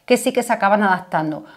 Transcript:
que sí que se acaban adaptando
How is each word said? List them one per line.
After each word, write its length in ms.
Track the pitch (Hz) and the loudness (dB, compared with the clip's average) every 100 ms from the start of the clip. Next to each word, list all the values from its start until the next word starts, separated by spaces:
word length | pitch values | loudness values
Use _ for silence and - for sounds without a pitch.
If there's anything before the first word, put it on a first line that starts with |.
| - | -2
que 100 | 247 | 0
sí 160 | 254 | 0
que 100 | 254 | -2
se 120 | 240 | -2
acaban 280 | 220 196 208 | 0 2 2
adaptando 640 | 208 180 - 165 156 151 - | 2 0 -2 -4 -2 -6 -12